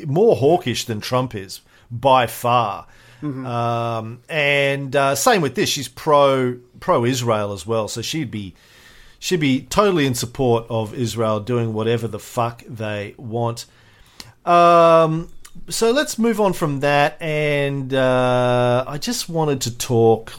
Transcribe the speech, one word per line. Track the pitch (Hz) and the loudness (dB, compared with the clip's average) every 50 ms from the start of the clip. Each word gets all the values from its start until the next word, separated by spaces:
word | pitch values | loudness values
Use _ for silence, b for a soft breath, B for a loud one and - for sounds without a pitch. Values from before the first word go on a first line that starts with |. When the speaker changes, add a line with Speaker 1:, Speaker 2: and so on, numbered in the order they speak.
| - 151 | -6 -4
Speaker 1:
more | 135 175 214 233 180 - | 0 2 4 4 4 4
hawkish | 123 147 170 175 - 127 110 - - | 4 4 4 2 0 -2 -4 -4 -4
than | - 113 104 | -6 -6 -8
Trump | - - 127 123 131 123 - | -6 -4 -2 -2 -4 -4 -8
is | 104 95 92 - - _ b b b b b | -10 -12 -12 -16 -18 _ b b b b b
by | 120 117 - 139 127 127 120 113 | -10 -2 2 4 4 4 4 2
far. | - - - 120 120 123 117 104 98 85 - b b b b b b b | -2 -4 -2 2 2 2 2 0 -2 -8 -10 b b b b b b b
Speaker 2:
Mm-hmm. | 147 147 131 131 131 | -10 -8 -8 -8 -8
Speaker 1:
Um, | 127 120 120 117 117 117 117 117 117 117 113 110 113 117 - _ - | -6 -4 -4 -2 -2 -2 -2 -4 -4 -4 -6 -8 -10 -12 -16 _ -8
and, | 165 151 143 143 143 143 139 139 139 139 139 135 127 | -2 0 2 2 2 2 2 0 0 -2 -6 -2 0
uh, | 143 139 139 139 | 0 2 2 0
same | 139 - 254 240 196 | 2 2 2 4 4
with | 156 131 120 | 2 0 0
this. | 214 - - | -2 -2 -2
She's | - 147 135 - | -2 -4 -6 -10
pro, | - - - 160 147 143 143 139 135 131 131 123 123 123 - _ _ - | -12 -8 0 4 4 6 6 6 4 2 0 -2 -2 -6 -12 _ _ -12
pro-Israel | - - 175 139 117 123 135 123 123 117 110 107 104 101 | -2 0 0 2 2 0 0 -2 0 0 0 0 0 -4
as | 101 95 - 110 | -6 -8 -6 -4
well, | 113 113 107 101 | -2 -2 -2 -4
so | - 120 | -6 -8
she'd | 110 - - 160 147 104 | -8 -6 -6 -6 -6 -6
be, | 98 107 101 92 - b b b b b b b b b b b b b | -8 -10 -10 -12 -16 b b b b b b b b b b b b b
she'd | - - 185 175 | -6 -2 -2 0
be | 151 135 127 131 | 2 2 2 0
totally | 123 - - 196 214 202 180 165 139 135 | -2 -4 0 2 2 4 4 2 2 0
in | 123 | 0
support | - 127 120 - - 135 123 117 117 113 - | -2 -6 -8 -4 -2 0 2 2 0 0 -2
of | 120 110 110 104 107 | -4 -4 -4 -4 -6
Israel | - 123 110 95 113 113 110 107 107 | -4 -4 -4 -2 -2 -2 -2 -2 -2
doing | 104 113 123 120 117 113 110 | -4 -2 -2 -2 -2 -2 -4
whatever | 107 110 113 120 113 113 110 | -2 -2 0 0 -2 -2 -6
the | 98 101 | -8 -10
fuck | - - - 120 117 120 120 120 - - | -14 -10 -4 -4 -4 -4 -4 -10 -18 -18
they | 139 107 110 107 104 104 101 104 - - | -12 -10 -8 -6 -6 -6 -8 -10 -12 -14
want. | 147 113 107 117 117 117 117 120 - B B B B B B B B B B B B B B B - | -14 -8 -4 -4 -2 -2 -4 -6 -12 B B B B B B B B B B B B B B B -2
Um, | 175 175 175 175 170 170 170 165 165 165 165 165 156 160 165 170 - - - - - - - - - | 2 4 6 6 8 8 8 8 8 6 6 4 4 0 -4 -6 -10 -14 -18 -18 -18 -16 -16 -14 -8
so | 160 - 226 226 | -4 0 0 2
let's | 240 285 302 294 - - | 2 0 0 -2 -2 -2
move | 220 233 226 202 | 0 0 2 2
on | 214 190 180 | 0 0 0
from | - 175 151 143 135 | 0 -2 -2 -2 -2
that, | 139 143 143 143 143 151 - - | 0 0 2 2 2 2 0 -4
and, | 170 160 151 151 151 147 147 143 143 139 139 139 135 127 135 | -8 -4 -2 -2 0 0 0 0 0 -2 -2 -4 -6 -2 0
uh, | 135 131 127 127 127 127 127 123 123 123 123 123 123 123 123 123 123 131 - | 0 2 2 2 2 2 2 2 2 2 2 2 2 2 2 2 0 -2 -4
I | 143 147 | -8 -8
just | - 240 240 - - - | -6 -6 -6 -6 -6 -6
wanted | 165 165 156 151 143 131 | -2 -2 0 0 0 -2
to | - 120 - - | -2 -6 -6 -6
talk, | - - 127 113 117 113 113 107 - - - | -4 -2 2 4 6 4 4 2 0 -12 -18